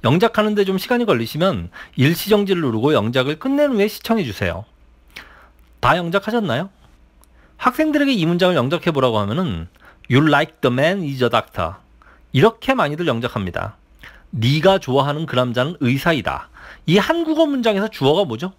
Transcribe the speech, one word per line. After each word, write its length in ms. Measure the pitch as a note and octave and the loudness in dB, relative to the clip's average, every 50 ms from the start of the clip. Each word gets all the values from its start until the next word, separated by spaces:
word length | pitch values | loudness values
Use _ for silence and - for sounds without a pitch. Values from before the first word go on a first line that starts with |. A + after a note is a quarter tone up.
| - | 2
영작하는데 600 | A2+ C3 F3+ A3 A3+ A3+ - G#3+ G#3+ G#3+ G#3 G3+ | 2 2 4 2 2 2 2 0 0 2 0 0
좀 120 | F#3+ F#3+ F#3 | 0 0 -4
시간이 280 | - - B3 A#3+ A#3+ | -2 -2 -2 -2 2
걸리시면 640 | G#3 F3 A#2 A#2 A#2+ - D3 E3+ F#3+ E3+ G2 E2+ F2 - - - - - | 0 0 0 0 -4 -4 -2 0 0 0 -2 -6 -10 -14 -18 -20 -14 -2
일시정지를 640 | - B2+ C#3+ E3+ E3 - G3+ A3 G#3 G3+ G3 G3 F3 | 2 2 2 2 0 0 0 2 2 2 0 0 0
누르고 320 | D#3+ C3+ A2 A2 A2+ D3 D#3 | 0 -2 -2 0 0 2 2
영작을 460 | B2 G2+ A2 A#2+ C3 B2+ C3+ D3+ D#3 | 2 2 0 0 0 -2 -2 -4 -6
끝낸 320 | - C4 C#4 C#4+ D4 D4 | -4 -2 0 2 2 2
후에 160 | C4 G#3 G3 G#3+ | 2 0 0 0
시청해주세요. 800 | - - - - A3+ A3+ F#3 A#2+ G2+ - G#2 F2+ E2 E2+ G#2+ _ _ _ _ _ _ _ _ _ _ - - - - - - _ _ _ _ _ _ _ | -2 -8 -4 -2 -2 -2 -2 -4 -6 -4 -4 -4 -4 -6 -10 _ _ _ _ _ _ _ _ _ _ -20 -20 -20 -20 -20 -20 _ _ _ _ _ _ _
다 180 | - B2 D3 F3 | 0 2 2 2
영작하셨나요? 720 | F3 E3+ E3+ G3 G3 - A3 A#3+ G#3+ E3 A2+ B2+ F3+ G3 _ _ _ - _ _ _ _ _ _ - _ _ _ _ _ _ _ | 0 -2 -2 -2 -2 0 -2 -2 -2 0 -2 -2 -4 -6 _ _ _ -20 _ _ _ _ _ _ -20 _ _ _ _ _ _ _
학생들에게 540 | - B3+ B3 - D#4 D#4 D4 D4+ C#4+ C#4 | -2 -2 0 0 0 0 2 0 2 2
이 140 | C4+ G#3+ E3 | 0 0 0
문장을 300 | D#3+ F3 F3 F#3+ F3+ F3+ | 0 2 2 2 2 2
영작해보라고 640 | D3+ A#2+ C3 E3 E3 - F3+ D#3+ C#3+ C3 B2+ A2+ G#2+ | 2 0 0 -2 -2 -2 -2 0 2 2 2 2 0
하면은 480 | G#2 G2 A2 E3 F#3 D#3+ F#2+ E2 E2 F2 _ _ _ - - _ _ - | -2 -2 -2 -4 -2 -4 -4 -6 -8 -12 _ _ _ -20 -20 _ _ 2
"You 180 | A#2 C3 D3+ D#3 | 2 4 4 6
like 280 | C#3+ C#3+ D3+ - - _ | 4 4 2 0 -4 _
the 120 | - C3+ A#2+ | 0 0 2
man 300 | B2+ C#3+ D#3+ F#3+ G3+ F3+ | 2 2 0 0 0 -4
is 200 | D3 C#3 C3 B2+ | -6 -4 0 0
a 60 | A#2+ | 2
doctor." 460 | A#2 A#2 G#2+ - _ - F2+ D#2+ - - _ _ _ _ - - - _ _ _ | 2 0 -2 -2 _ -6 -6 -6 -6 -12 _ _ _ _ -20 -20 -20 _ _ _
이렇게 420 | - C3 D3 A3+ A3+ - - - C#4 | 2 4 4 4 4 2 -2 -2 0
많이들 340 | B3+ F3+ C#3+ D3 D3+ F3 E3 | 0 0 -2 -2 -4 -2 -2
영작합니다. 720 | B2 A2+ A#2+ A#2 - A#2 G2 F2+ F2 - - G#2 - _ _ _ _ _ - - - - _ - | -2 -2 -4 -4 -4 -4 -6 -4 -6 -6 -8 -8 -12 _ _ _ _ _ -20 -20 -20 -20 _ -12
"네가 480 | - - A2 B2 C#3 D#3 D3 F#3+ G3 F#3+ | -6 -2 0 0 0 4 4 4 2 2
좋아하는 460 | - - B2+ C#3 C3+ C#3+ C#3+ D3+ E3 | 0 0 0 0 2 0 -2 -4 -6
그 100 | - - | -2 0
남자는 420 | B2 B2+ B2 A#2 B2 B2+ D3 F3+ - | 0 0 0 0 -2 -2 -4 -4 -2
의사이다." 720 | - - C3 C3+ - F3+ E3 C#3 G#2 - C2+ - - - _ - - - - - - | -2 0 0 0 0 0 0 0 -2 -4 -6 -6 -10 -14 _ -20 -20 -20 -20 -12 -2
이 120 | - D#3 G#3 | 2 2 2
한국어 480 | G3 - D#4+ E4+ E4+ D#4 D#4+ D4+ E4 | 2 2 0 -2 0 -2 2 2 2
문장에서 420 | D4+ C#4+ C4 A#3 A#3 G#3+ F#3+ G3+ A3 | 2 2 0 0 0 0 0 -2 -4
주어가 380 | - - C3+ C3+ D3+ F3+ G#3 | -6 0 2 2 2 2 0
뭐죠? 280 | D3+ A2+ A2 D#3 F#3+ F#3+ | -2 -2 -6 -8 -10 -10